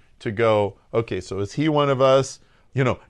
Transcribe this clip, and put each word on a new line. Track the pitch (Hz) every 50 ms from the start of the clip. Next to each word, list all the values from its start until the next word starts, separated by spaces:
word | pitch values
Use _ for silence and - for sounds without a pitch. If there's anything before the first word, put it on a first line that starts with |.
| _ _ _ _
to | - 123
go, | 107 95 117 113 110 104 104 98 98 _ _ _ -
"Okay, | 113 117 - - 92
so | 87 - 95 95
is | 101 98 -
he | - 147 156
one | 151 147 147 139
of | 139 123
us?" | 135 135 131 135 135 - - - _ _ _ _ _ _ -
You | 123 139
know, | 127 98 - - _